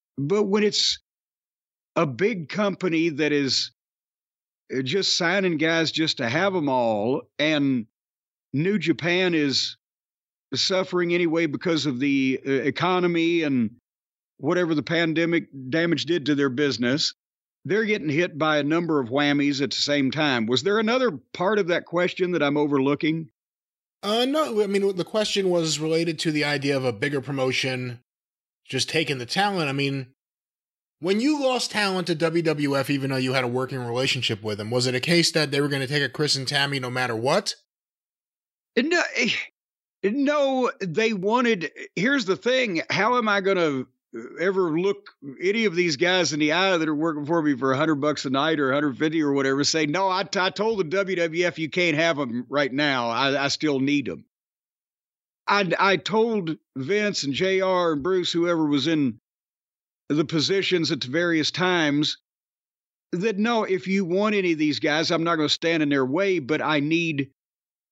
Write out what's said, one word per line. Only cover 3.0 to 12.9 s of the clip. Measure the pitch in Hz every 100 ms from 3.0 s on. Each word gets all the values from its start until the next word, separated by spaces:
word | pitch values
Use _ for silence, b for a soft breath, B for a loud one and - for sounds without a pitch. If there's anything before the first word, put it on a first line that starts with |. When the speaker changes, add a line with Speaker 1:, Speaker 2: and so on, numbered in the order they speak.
| 170
Speaker 1:
that | 143 151
is | 147 135 - - - _ _ _ _ _ _ _ _ _ 123
just | 131 196 190 -
signing | 170 196 185 156
guys | 160 165 160
just | 156 156 -
to | 117
have | 151 196
'em | 185 143
all, | 127 117 107 113 143 - -
and | 151 151 139 127 110 _ _ _ _ _ _
New | 135 180 208
Japan | 160 - 160 180 185
is | 160 147 123 - - _ _ _ _ _ _ _
suffering | 127 - 190 185 180 175
anyway | 175 170 165 165
because | 127 - 160 147
of | 123
the, | 143 139 131 127 139
uh, |
economy | 135 135 123 175